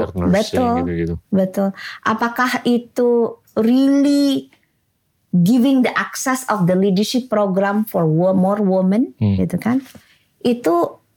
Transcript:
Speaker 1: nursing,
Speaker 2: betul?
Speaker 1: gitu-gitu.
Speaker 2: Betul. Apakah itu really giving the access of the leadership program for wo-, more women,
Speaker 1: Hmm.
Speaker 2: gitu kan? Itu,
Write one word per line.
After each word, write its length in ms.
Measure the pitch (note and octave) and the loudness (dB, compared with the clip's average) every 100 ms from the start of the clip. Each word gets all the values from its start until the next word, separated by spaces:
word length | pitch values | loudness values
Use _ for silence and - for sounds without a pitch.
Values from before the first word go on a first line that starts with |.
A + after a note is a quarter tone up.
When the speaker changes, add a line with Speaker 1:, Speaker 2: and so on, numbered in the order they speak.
| - | -2
Speaker 1:
nursing, 180 | F#3 F3+ F#3+ - - | -2 0 0 0 -2
Speaker 2:
betul? 160 | A#3+ A#3+ | 0 -2
Speaker 1:
gitu-gitu. 320 | F3 E3+ E3 E2+ - | -2 -4 -4 -6 -2
Speaker 2:
Betul. 400 | F#3+ F#3+ G3 G3 - - - | -2 0 -2 -4 -4 -14 -8
Apakah 480 | G#3+ A3 A#3 A#3 B3+ B3 | -4 -2 -2 -2 -4 -2
itu 460 | A#3+ A#3+ A#3+ - A#3+ A#3+ A3+ - _ | -2 -2 -2 -2 0 2 0 -6 _
really 920 | A3 A3 C4 C#4 C#4 C#4+ C#4+ C#4+ C4+ - _ _ _ _ _ _ _ _ | -2 2 2 4 2 2 2 2 -2 -6 _ _ _ _ _ _ _ _
giving 480 | F3+ E3+ B3+ C#4 C4+ | 2 4 4 4 2
the 80 | G#3+ | 2
access 540 | - G3 - - C4 - | -2 -6 -6 -4 -4 -2
of 180 | G#3 | 0
the 100 | F3 | 2
leadership 520 | F#3 G3+ F#3 G#3+ B3+ B3 | 2 2 0 0 -2 -2
program 560 | G#3+ G3+ F#3 G3 G#3 | -2 0 0 0 -2
for 220 | A3 F#3 | -2 -2
wo-, 280 | D#3+ D#3+ F#3 | 0 2 2
more 280 | F#3+ F#3 G#3 | 2 0 0
women, 560 | G3 F#3 F#3 G#3 F4 - | 0 2 2 0 -2 -2
Speaker 1:
Hmm. 160 | G#3 | 0
Speaker 2:
gitu 240 | F#3+ F3+ F3 | 0 0 -2
kan? 240 | A3 C4 C4 - _ _ _ _ | -2 -2 -4 -16 _ _ _ _
Itu, 640 | B3 A#3+ D#4 E4+ - - _ | -2 0 0 0 -2 -6 _